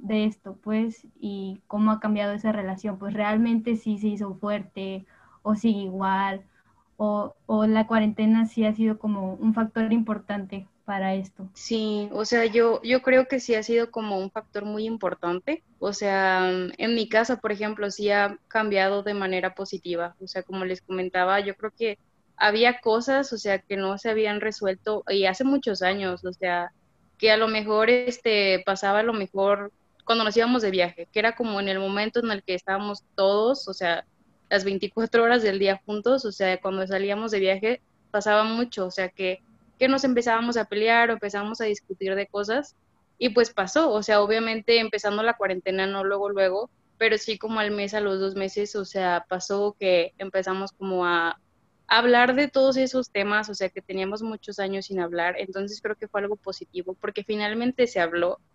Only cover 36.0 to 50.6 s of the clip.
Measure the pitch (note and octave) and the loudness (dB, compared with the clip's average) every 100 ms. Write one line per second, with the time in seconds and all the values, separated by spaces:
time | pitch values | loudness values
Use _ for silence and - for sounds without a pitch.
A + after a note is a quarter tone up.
36 | A3 C4+ A#3 - F#3+ F#3 G3 F#3+ F#3+ F#3+ | 2 2 0 -2 0 0 -2 -4 -2 -2
37 | G3 G3+ A3 G#3 F#3+ F#3+ G#3+ B3 _ _ | -2 -2 -2 0 2 2 0 -2 _ _
38 | _ G#3 G#3 G#3 A3 A3+ A#3+ - F#3 G3 | _ -2 4 4 4 0 -2 -4 -4 -4
39 | F3+ - F#3 F#3 _ _ _ - C4 C4+ | -6 -4 -4 -4 _ _ _ 0 2 2
40 | C4+ A#3+ A#3+ A3+ A#3+ A#3 G#3+ G#3 A3 A#3 | 2 2 2 2 0 -2 -2 0 2 4
41 | A#3 G3+ G3+ G3+ G#3 A3+ A3 G#3 - F#3+ | 4 0 -4 -6 -6 -4 -4 -4 -8 -6
42 | F#3+ F#3+ G3+ G3+ G3+ B3 C#4+ _ _ _ | -4 -2 -4 -4 -2 -2 -4 _ _ _
43 | _ - B3 A3+ A3+ - F#3 D4 D#4+ G#3+ | _ -2 -2 -2 -6 -4 -2 2 2 0
44 | G#3 G#3 G3+ A3 A3+ A3 G#3 A#3 A3 G#3 | 2 2 4 2 -2 -2 2 2 2 -2
45 | G#3 G#3 A3+ A#3 F#3+ F#3 F#3+ F#3+ F#3+ G3 | -2 0 0 0 -2 -2 -2 -2 -2 -2
46 | G3 G3+ G3+ G3 F#3+ F#3+ A#3+ _ _ - | -2 -2 -2 0 0 0 -6 _ _ -2
47 | A3+ G#3+ A3+ G#3 G#3+ A3 G#3 G#3 G3+ G#3+ | 0 2 -2 -6 -4 -2 -2 -2 -2 -2
48 | G#3 F#3+ G3 F#3+ F#3+ G#3 G#3 G#3+ F#3+ G3 | -2 0 -2 -2 -4 -4 -6 -6 -6 -2
49 | F3+ F3 - F#3 - G3+ G#3 G3+ F#3+ F3+ | 0 0 -2 -6 -2 -2 -2 -2 2 2
50 | E3+ - F#3+ F#3+ F#3+ F#3+ | 2 -4 -6 -4 -2 -4